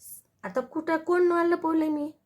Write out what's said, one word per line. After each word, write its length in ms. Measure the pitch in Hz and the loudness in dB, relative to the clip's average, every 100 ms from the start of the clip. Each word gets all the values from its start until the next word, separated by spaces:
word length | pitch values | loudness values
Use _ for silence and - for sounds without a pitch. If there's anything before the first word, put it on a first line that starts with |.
| - - - _ | -20 -20 -20 _
आता 180 | 196 220 | -8 -6
कुठं 360 | 254 320 311 320 | -6 -6 -2 -2
कोण 260 | 320 349 | 2 2
लपवलंय 680 | 359 339 339 339 330 320 311 | 4 4 2 0 0 0 0
मी? 240 | 302 294 - | -2 -6 -10